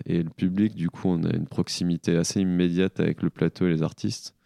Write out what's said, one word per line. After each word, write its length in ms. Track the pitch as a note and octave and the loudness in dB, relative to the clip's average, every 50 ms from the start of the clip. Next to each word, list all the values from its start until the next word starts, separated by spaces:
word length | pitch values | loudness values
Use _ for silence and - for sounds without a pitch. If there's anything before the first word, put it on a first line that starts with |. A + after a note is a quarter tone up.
| - | -2
et 160 | - F2 E2+ | -2 -2 -2
le 80 | E2 D#2+ | -2 -4
public. 440 | - - F#2+ F#2 F#2 G2+ G#2 F#2+ F2+ | -4 -2 -2 0 2 2 0 0 0
Du 140 | E2+ E2 E2+ | -2 -4 -4
coup, 200 | - - - F#2+ | -4 -2 0 0
on 160 | F2 E2 E2 | 0 2 0
a 120 | E2+ E2+ | 0 0
une 100 | E2+ D#2+ | -2 -4
proximité 720 | - - - F2 - - - F2+ F2 F2 D#2+ - F2+ E2+ | -4 -2 -4 -4 -2 -2 -2 0 0 0 0 2 2 2
assez 240 | E2+ E2 - - G2+ | 2 2 0 0 0
immédiate 600 | F#2+ F#2 F2+ F2 F2+ F2 E2+ F2+ F#2 F#2 - - | 0 2 2 2 2 2 4 2 0 0 0 0
avec 220 | E2+ E2 D#2+ - | 0 0 0 0
le 60 | E2+ E2+ | -2 -2
plateau 380 | - - - E2+ - - F#2 | 0 0 -2 -2 0 0 0
et 20 | F2+ | 2
les 140 | E2 D#2+ | 2 2
artistes. 520 | D#2 D#2+ - - - G#2+ B2 - - - _ _ _ | 0 -2 -4 -4 -6 -6 -6 -6 -12 -16 _ _ _